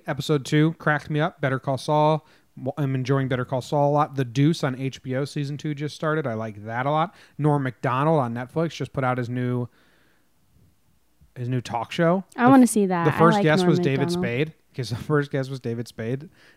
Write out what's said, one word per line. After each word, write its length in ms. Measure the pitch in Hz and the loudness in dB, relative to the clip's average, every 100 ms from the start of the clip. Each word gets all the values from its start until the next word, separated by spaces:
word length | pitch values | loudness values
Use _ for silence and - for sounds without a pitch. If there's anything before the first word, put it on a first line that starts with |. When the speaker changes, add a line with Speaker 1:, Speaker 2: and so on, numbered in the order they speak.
| - | -6
Speaker 1:
episode 380 | 139 - 151 | -6 -2 -2
two, 280 | 123 151 156 | 2 2 2
cracked 360 | 165 - 147 - | 2 -2 -2 -2
me 100 | 151 | -2
up. 200 | 165 - | -2 -2
Better 180 | 135 131 | -4 -2
Call 180 | - 131 | -4 -4
Saul. 480 | - 151 151 156 - _ _ - | 0 2 4 2 -4 _ _ -10
W-, 160 | 127 - | -8 -4
I'm 160 | 139 | -2
enjoying 320 | 135 123 139 131 | -2 0 0 0
Better 180 | 127 | -2
Call 160 | 123 131 | -2 -6
Saul 300 | - 147 143 | -2 0 2
a 20 | |
lot. 220 | 147 151 | 2 0
The 100 | 139 | -2
Deuce 380 | 123 117 143 165 | -2 2 2 2
on 180 | 143 127 | -2 -4
H 220 | 135 - | -6 -8
B 140 | 127 127 | -6 -6
O 80 | |
season 340 | 143 151 143 147 | -4 -6 -8 -6
two 160 | 156 | -8
just 220 | 143 147 - | -6 -8 -6
started. 280 | 160 156 135 | -2 -2 -2
I 80 | |
like 300 | 110 113 104 | -4 -6 -10
that 220 | 104 117 135 | -8 -4 0
a 40 | |
lot. 200 | 156 165 - - - | 0 -2 -6 -18 -2
Norm 280 | 147 147 | 2 2
Macdonald 560 | 131 - 135 127 147 160 | 0 -4 -2 0 2 2
on 120 | 123 | 0
Netflix 380 | 117 123 160 165 | -4 -6 -4 -4
just 220 | - 139 | -4 -8
put 100 | - | -2
out 160 | 127 127 | -2 -2
his 100 | 117 | -2
new, 400 | 123 123 123 120 _ _ _ _ _ _ _ _ _ _ _ _ _ _ _ _ | -4 -2 -2 -4 _ _ _ _ _ _ _ _ _ _ _ _ _ _ _ _
his 140 | - 123 | -10 -4
new 120 | 127 | -4
talk 300 | - 120 113 | -4 -6 -6
show. 340 | - 165 185 - - | 0 2 2 -2 2
Speaker 2:
I 80 | |
Speaker 1:
The 60 | 247 | 6
Speaker 2:
wanna 120 | 269 | 8
Speaker 1:
f-, 60 | 240 | 6
Speaker 2:
see 180 | 214 196 | 4 0
that. 180 | 180 165 | 2 0
Speaker 1:
the 80 | |
Speaker 2:
I 40 | - | 4
Speaker 1:
first 160 | 160 165 | 4 6
Speaker 2:
like 60 | |
Speaker 1:
guest 200 | 156 156 | 4 4
Speaker 2:
Norm 80 | 180 | 4
Speaker 1:
was 80 | 175 | 4
David 260 | 175 135 139 | 2 0 0
Speaker 2:
Macdonald. 180 | 175 | -2
Speaker 1:
Spade, 300 | 120 120 156 - _ | -2 -2 -4 -6 _
'cause 160 | - 113 | -10 -8
the 60 | 113 | -6
first 340 | - 151 139 | -2 0 0
guest 180 | 143 131 | -4 -4
was 80 | 135 | -6
David 280 | 120 117 117 | -6 -6 -8
Spade, 420 | - 113 135 151 - - | -8 -6 -6 -8 -20 -20